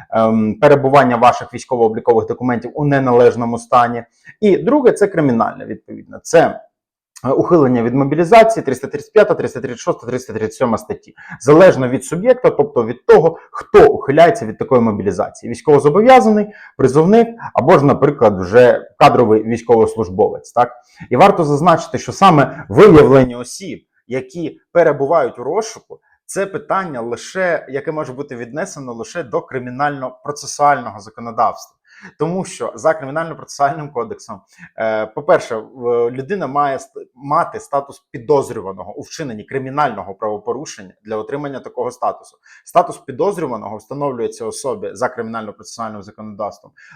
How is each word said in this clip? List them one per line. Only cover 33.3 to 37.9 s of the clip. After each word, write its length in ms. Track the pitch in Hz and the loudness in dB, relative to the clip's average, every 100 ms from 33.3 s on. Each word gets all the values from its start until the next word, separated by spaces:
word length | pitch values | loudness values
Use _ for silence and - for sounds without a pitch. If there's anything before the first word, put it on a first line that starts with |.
| 135 127 - 139 143 147 | -12 -18 -4 -4 -4 -10
кодексом, 500 | 127 110 - - 104 _ _ 170 - | -8 -8 -10 -16 -20 _ _ -20 -8
е, 280 | 110 110 110 | -4 -4 -6
по-перше, 500 | - 147 165 - 113 | -10 0 0 0 -10
в-, 560 | 110 127 120 120 120 | -10 -10 -4 -2 -2
людина 360 | 127 131 196 147 | -6 -8 -8 -6
має 300 | 143 143 131 | -2 -2 -4
ст-, 280 | - - - _ | -10 -20 -20 _
мати 440 | 139 156 160 110 | -4 -4 -4 -8
статус 400 | - 143 139 | -6 -6 -6